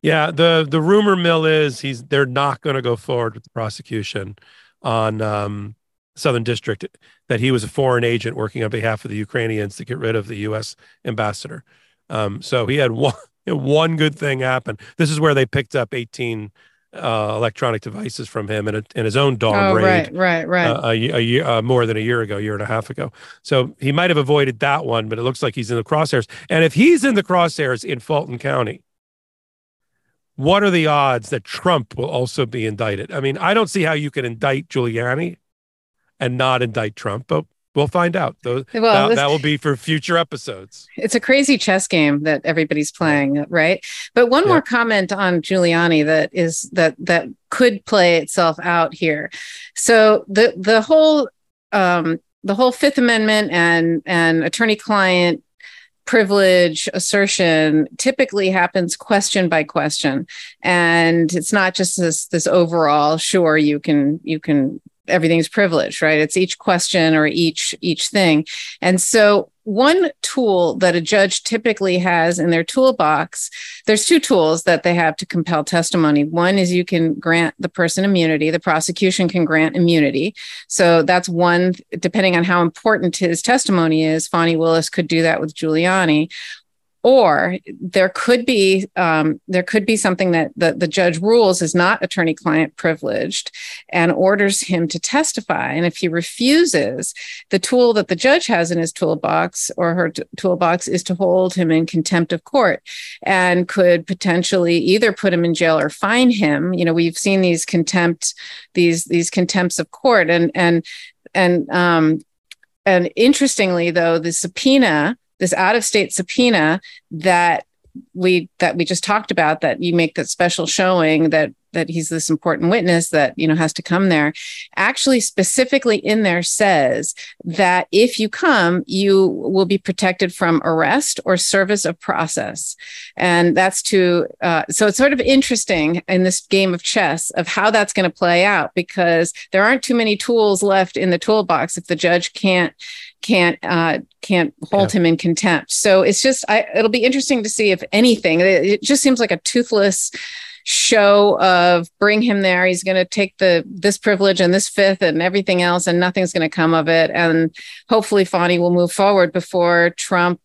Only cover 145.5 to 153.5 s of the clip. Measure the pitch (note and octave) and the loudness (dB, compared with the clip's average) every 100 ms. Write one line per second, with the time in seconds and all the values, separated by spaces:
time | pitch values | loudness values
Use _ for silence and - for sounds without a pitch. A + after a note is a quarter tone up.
145.5 | D#3+ - - G#3+ F#3+ F#3+ G3 C4 C4 - | 0 -2 -2 4 4 4 2 0 -2 0
146.5 | G#3+ - - A3+ A#3+ A#3 C4+ C4 C4 G#3+ | 0 0 0 0 2 0 0 -2 -2 -2
147.5 | - G#3+ F#3 - G3+ B3 A3 F3 D#3+ F#3 | -2 0 0 -2 2 4 4 2 2 4
148.5 | F#3 E3+ G#3 - C#4 C#4 B3 A3+ F3 - | 4 2 0 0 0 2 0 0 -2 -2
149.5 | B3 A#3+ G#3+ G3 F#3+ - - - - - | -2 0 2 2 0 -6 -8 -14 -16 -18
150.5 | - - - - A3+ G3+ G3+ G#3 - F#3+ | -16 -6 -2 2 4 6 6 4 4 4
151.5 | F3+ F3 F3 E3+ _ G#3 G#3+ A#3+ G3+ G3 | 4 4 2 0 _ 0 2 2 2 2
152.5 | F3+ F#3 F3+ F#3+ F#3 F3+ - G3 _ F#3+ | 2 0 0 -2 -2 -2 -2 -4 _ 2